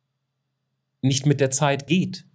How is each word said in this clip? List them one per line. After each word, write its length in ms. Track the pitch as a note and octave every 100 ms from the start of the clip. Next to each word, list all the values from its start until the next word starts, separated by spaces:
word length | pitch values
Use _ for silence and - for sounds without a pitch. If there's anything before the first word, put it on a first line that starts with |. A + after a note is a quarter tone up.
| _ _ _ _ _ _ _ _ _ _
nicht 240 | C3 C3+ D3
mit 120 | C#3
der 120 | C3+
Zeit 340 | C3+ D3 C#3 -
geht 400 | F3+ F#3 - -